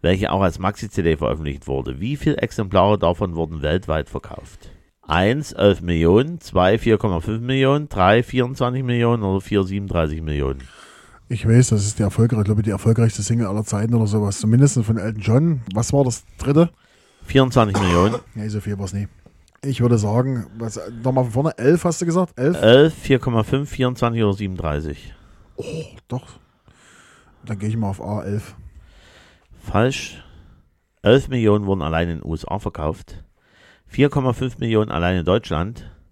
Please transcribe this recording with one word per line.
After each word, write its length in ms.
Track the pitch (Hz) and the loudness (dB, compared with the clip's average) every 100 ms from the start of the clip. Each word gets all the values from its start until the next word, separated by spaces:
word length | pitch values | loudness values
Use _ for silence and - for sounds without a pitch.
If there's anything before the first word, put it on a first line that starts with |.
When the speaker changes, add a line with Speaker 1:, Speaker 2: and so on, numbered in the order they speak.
Speaker 1:
welche 320 | 85 95 98 | 0 0 0
auch 80 | 92 | 0
als 180 | 98 80 | -2 -2
Maxi-C 420 | 92 104 107 - | -6 -6 -8 -2
D 140 | 82 78 | 0 0
veröffentlicht 500 | 73 78 76 69 - | -2 -4 -6 -10 -6
wurde. 340 | 67 65 64 | -6 -6 -8
Wie 160 | 104 143 | -6 -4
viele 200 | - 143 | -2 -2
Exemplare 640 | - - 104 95 95 104 | -4 -4 -2 2 4 4
davon 360 | 85 87 98 82 | 2 0 -4 -4
wurden 260 | 80 78 | -6 -4
weltweit 480 | 71 87 92 78 71 | -2 -2 0 -4 -4
verkauft? 600 | 67 - - - - - - _ _ | -10 -12 -18 -18 -20 -20 -20 _ _
Eins, 520 | - 78 95 135 147 | -4 2 2 0 -4
elf 280 | - 101 95 | 2 2 2
Millionen, 600 | 85 82 82 98 143 170 | 0 2 4 4 2 -6
zwei, 360 | - 95 92 113 | -4 0 2 2
vier 200 | - 110 | 2 0
Komma 240 | 110 87 | 0 -2
fünf 200 | 85 110 | -4 -6
Millionen, 460 | 120 131 135 143 147 | -4 0 2 0 -2
drei, 340 | 104 92 110 | 0 4 4
vierundzwanzig 640 | 123 127 123 131 123 127 | 2 -2 -2 -2 -4 -2
Millionen 400 | 127 120 117 117 | -2 0 2 0
oder 160 | 101 95 | 0 -2
vier, 240 | - 104 | 0 -2
siebenunddreißig 580 | 95 98 98 87 80 78 | 0 -4 -4 -2 -2 -2
Millionen? 380 | 78 73 67 65 64 - - - - - _ | -4 -2 -2 -4 -12 -20 -20 -20 -20 -20 _
Speaker 2:
Ich 180 | 117 117 | -4 4
weiß, 220 | 117 127 | 6 6
das 160 | 110 101 | 2 0
ist 120 | - | -2
die 60 | |
erfolgre-, 360 | 101 - 113 110 | -2 2 2 2
ich 40 | |
glaube, 200 | 101 104 | 0 0
die 80 | 104 | 0
erfolgreichste 500 | 95 - 113 117 - | 0 2 4 2 0
Single 260 | 104 117 110 | -2 0 0
aller 160 | 101 | -4
Zeiten 320 | 107 101 110 117 | -4 -2 0 2
oder 120 | 107 | 2
sowas, 340 | 107 104 98 | 0 0 -2
zumindest 420 | 107 120 143 131 | 2 6 6 4
von 140 | 107 113 | 0 -2
Elton 240 | 104 107 | -2 -4
John. 400 | 98 117 165 147 113 | 2 4 4 0 -4
Was 200 | 95 117 | -4 0
war 100 | 143 | 2
das 220 | 131 117 _ - | 2 -2 _ -8
dritte? 320 | 127 143 170 _ _ _ _ _ | 0 4 4 _ _ _ _ _
Speaker 1:
Vierundzwanzig 560 | - 135 131 127 110 98 | 0 4 4 4 2 2
Millionen. 360 | 95 87 95 113 - - | 2 4 4 0 -8 -12
Speaker 2:
Nee, 140 | 104 | -8
so 100 | 104 | -6
viel 180 | 104 101 | -6 -8
war's 140 | 98 | -6
nie. 160 | 98 101 _ _ _ _ _ | -6 -8 _ _ _ _ _
Ich 160 | 139 120 | -8 0
würde 200 | 120 117 | 2 4
sagen, 480 | 104 110 127 127 95 107 | 2 0 0 -2 -6 -10
was, 220 | 113 107 87 117 | -10 -10 -14 -6
nochmal 200 | 120 131 123 | 0 0 0
von 80 | |
vorne, 240 | 113 151 - | 0 -2 0
elf 260 | 123 170 180 | 2 4 2
hast 160 | 165 | -2
du 60 | 170 | -2
gesagt? 260 | 165 180 - | 0 -2 -2
Elf? 240 | 131 - | -2 2
Speaker 1:
Elf, 340 | 107 127 156 156 | 6 8 6 2
vier 240 | - 131 | 0 0
Komma 240 | 127 117 | 2 -2
fünf, 260 | 107 135 143 | 0 -2 -4
vierundzwanzig 540 | - 127 123 120 117 | -2 -2 0 -2 0
oder 100 | 107 | 0
siebenunddreißig. 800 | 98 101 92 82 73 78 73 - - - - - - | 0 -4 -4 -4 -4 -6 -10 -14 -20 -20 -20 -20 -14
Speaker 2:
Oh, 300 | - 160 156 - _ | -10 -10 -12 -18 _
doch. 320 | 127 - - _ _ _ _ _ _ _ _ _ _ 110 | -12 -12 -20 _ _ _ _ _ _ _ _ _ _ -12
Dann 140 | 104 | -8
gehe 100 | 104 | -4
ich 80 | 113 | -2
mal 140 | 104 | -4
auf 100 | 95 | -4
A, 220 | - 104 | -6 -6
elf. 320 | 95 104 - - - - - - - - _ _ _ - | -4 -6 -8 -18 -20 -20 -20 -20 -20 -20 _ _ _ -20
Speaker 1:
Falsch. 640 | - 101 120 139 - - - - - _ _ _ _ _ | -4 0 0 -2 -10 -16 -20 -20 -20 _ _ _ _ _
Elf 260 | 101 127 - | 4 4 4
Millionen 380 | 127 110 104 101 | 0 2 2 0
wurden 160 | 95 | -2
allein 260 | 76 80 85 | -2 -2 -2
in 80 | 80 | -4
den 80 | - | -6
U 80 | |
S 100 | - | -8
A 140 | - 104 | -6 -8
verkauft, 640 | 104 - 78 78 - - - _ _ _ _ _ _ | -8 -6 -6 -6 -12 -20 -20 _ _ _ _ _ _
vier 240 | - 139 | 0 2
Komma 240 | 143 131 | 2 -2
fünf 240 | 120 131 - | -2 -6 -6
Millionen 320 | 117 110 107 | 0 0 0
allein 280 | 73 87 92 | 0 0 0
in 80 | 80 | 2
Deutschland 640 | 101 - 76 90 117 - - _ | 0 0 -4 -4 -8 -18 -20 _